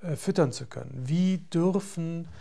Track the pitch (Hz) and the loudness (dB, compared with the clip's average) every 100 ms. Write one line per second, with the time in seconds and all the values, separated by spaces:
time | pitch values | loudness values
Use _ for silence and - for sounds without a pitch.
0 | 175 143 190 185 139 - 117 123 127 131 | -6 -2 0 4 4 2 -8 -10 -8 -8
1 | 127 170 185 185 - 170 180 190 196 170 | -2 2 4 2 0 2 4 2 -2 -4
2 | 165 165 165 - | -4 -4 -8 -14